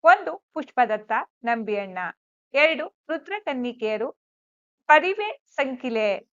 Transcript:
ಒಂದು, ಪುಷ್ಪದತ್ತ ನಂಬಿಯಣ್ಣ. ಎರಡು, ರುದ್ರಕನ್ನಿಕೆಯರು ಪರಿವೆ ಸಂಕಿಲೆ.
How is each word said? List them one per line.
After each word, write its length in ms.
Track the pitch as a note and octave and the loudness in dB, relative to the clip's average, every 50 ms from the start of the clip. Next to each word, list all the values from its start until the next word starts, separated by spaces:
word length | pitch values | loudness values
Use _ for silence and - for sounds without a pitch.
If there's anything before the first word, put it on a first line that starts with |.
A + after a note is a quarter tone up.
| - | 8
ಒಂದು, 420 | D#4+ F4+ G4+ F#4+ E4+ D#4+ G4 _ _ _ | 8 6 6 4 -8 -10 -10 _ _ _
ಪುಷ್ಪದತ್ತ 580 | D#4+ C#4 - _ - B3 G#3+ G#3+ G#3 G#3+ _ A3 A#3 - _ _ _ - | -10 -10 -6 _ 0 0 0 0 -6 -4 _ -4 -4 -4 _ _ _ -4
ನಂಬಿಯಣ್ಣ. 560 | A#3 A#3 A#3 A3+ G#3 G#3 G3+ G3+ F#3+ F#3 F#3 F3+ E3+ - _ _ _ _ _ _ _ - | -4 -4 -2 -2 -4 -4 -4 -6 -8 -10 -10 -10 -10 -10 _ _ _ _ _ _ _ 2
ಎರಡು, 340 | C4+ D4 D#4+ D#4+ B3+ D#4 F4 | 2 4 4 2 0 -6 -10
ರುದ್ರಕನ್ನಿಕೆಯರು 1200 | _ _ _ _ D#4 E4 D#4 - F#4+ G#4+ G#4 F4 C#4 B3+ B3 B3 A#3+ B3 A3+ G#3+ A3 G#3+ A3 C#4+ - _ _ _ _ _ _ _ _ _ _ _ _ _ _ - | _ _ _ _ -6 -6 -6 -8 -10 -8 -6 -6 -4 -4 -4 -6 -6 -4 -4 -4 -2 -2 -4 -6 -8 _ _ _ _ _ _ _ _ _ _ _ _ _ _ 4
ಪರಿವೆ 560 | D4+ D#4 E4 F#4 G4 G4+ G#4 G#4+ - - _ _ _ | 4 6 6 2 -4 -4 -6 -8 -8 -12 _ _ _
ಸಂಕಿಲೆ. 600 | - C#4+ C4+ C4 B3 - B3+ A3+ A3 G#3+ G#3 G3 - - _ _ | -4 -4 -4 -4 -6 -6 -4 -2 0 0 0 -2 -2 -6 _ _